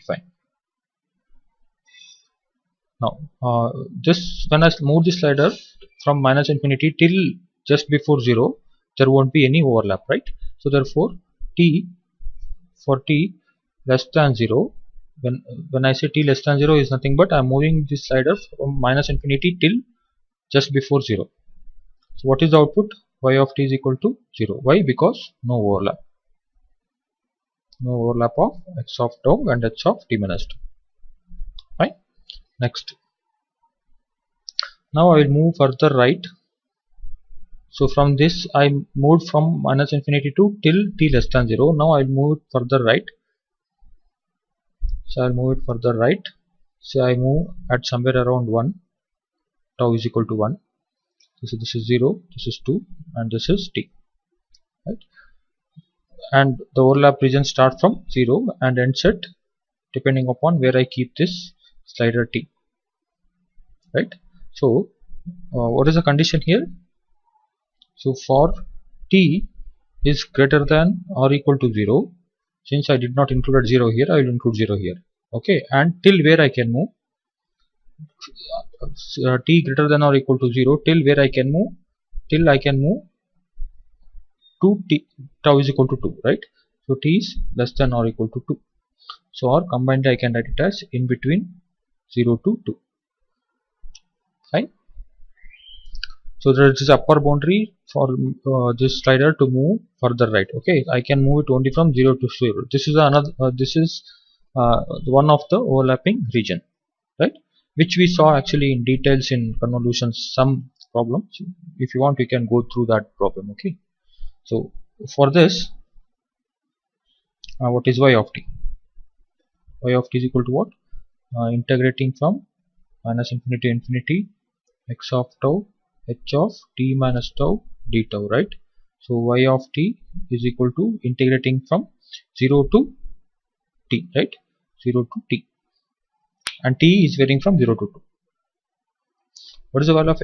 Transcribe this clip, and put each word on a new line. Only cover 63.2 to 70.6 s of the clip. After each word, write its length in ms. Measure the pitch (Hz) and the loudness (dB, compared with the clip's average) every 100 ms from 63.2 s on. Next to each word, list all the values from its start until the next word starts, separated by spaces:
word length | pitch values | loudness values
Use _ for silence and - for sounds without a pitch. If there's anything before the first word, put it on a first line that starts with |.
| _ _ _ - - _ _ | _ _ _ -20 -20 _ _
Right? 180 | - - - _ _ - | -4 -4 -8 _ _ -20
So, 360 | - 135 127 202 _ - - - - - | -2 0 2 -2 _ -16 -14 -14 -16 -10
uh, 160 | 127 117 | -4 -2
what 180 | 127 139 | 0 2
is 80 | 165 | 2
the 60 | |
condition 400 | 165 143 160 156 | 2 2 0 0
here? 220 | - 202 339 - _ _ _ _ _ _ _ _ _ _ _ _ | 0 0 -2 -10 _ _ _ _ _ _ _ _ _ _ _ _
So 200 | 135 131 - | -6 -6 0
for 280 | 135 165 - - - - - - | 2 2 0 -8 -16 -18 -20 0
t 340 | 190 175 175 - - - - _ - | 4 4 2 -4 -10 -18 -20 _ -4
is 200 | 143 143 | 0 0
greater 420 | - - 139 151 | -2 2 2 2